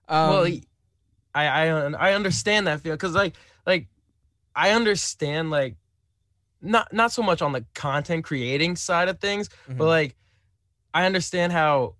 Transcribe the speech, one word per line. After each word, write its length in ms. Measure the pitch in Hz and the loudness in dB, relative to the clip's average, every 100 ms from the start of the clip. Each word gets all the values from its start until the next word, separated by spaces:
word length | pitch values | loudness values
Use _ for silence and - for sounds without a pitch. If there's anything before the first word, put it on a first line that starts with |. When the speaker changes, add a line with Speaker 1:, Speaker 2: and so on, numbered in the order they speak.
| - | -2
Speaker 1:
Um, 220 | 156 160 | 2 4
Speaker 2:
Well, 100 | 151 175 | 4 2
y-, 180 | 175 - _ _ _ _ _ _ 147 | -2 -10 _ _ _ _ _ _ -2
I, 100 | 147 | 0
I 260 | 139 160 156 143 | 2 2 0 -2
un-, 80 | |
I 200 | 151 185 | 0 2
understand 520 | 196 196 - 208 214 185 | 2 0 -2 0 0 0
that 160 | 151 | -2
feel, 160 | 160 156 | -4 -4
'cause, 160 | 190 | -2
like, 220 | 170 196 - _ _ - | 0 0 -4 _ _ -2
like, 200 | 185 - _ _ _ _ _ _ - | 0 -2 _ _ _ _ _ _ -2
I 160 | 180 | 2
understand, 800 | 220 226 202 - - 147 151 160 | 4 2 0 -4 -6 -4 -4 -2
like, 240 | 151 135 107 _ _ _ _ _ _ _ _ | -2 -2 -6 _ _ _ _ _ _ _ _
not, 280 | 165 226 - | -2 0 0
not 200 | 202 233 | 0 0
so 100 | - | 0
much 220 | 208 170 | 0 0
on 80 | 151 | 0
the 120 | 131 113 - | -4 -8 -8
content 480 | 143 139 143 170 160 | -4 -4 -2 -4 -4
creating 500 | 143 123 139 170 175 | -4 -2 -2 -2 -2
side 300 | - 170 180 | -2 0 0
of 100 | 185 | -2
things, 300 | 202 202 208 - - | -4 -4 -6 -12 -14
but, 60 | |
Speaker 1:
Mm-hmm. 80 | 127 | -2
Speaker 2:
like, 320 | 160 165 147 - _ _ _ _ _ _ _ 160 | 2 2 0 -6 _ _ _ _ _ _ _ 0
I 100 | 185 | 2
understand 460 | 190 170 180 175 | 0 -2 -2 0
how 400 | 175 156 143 117 - | 2 2 2 0 -6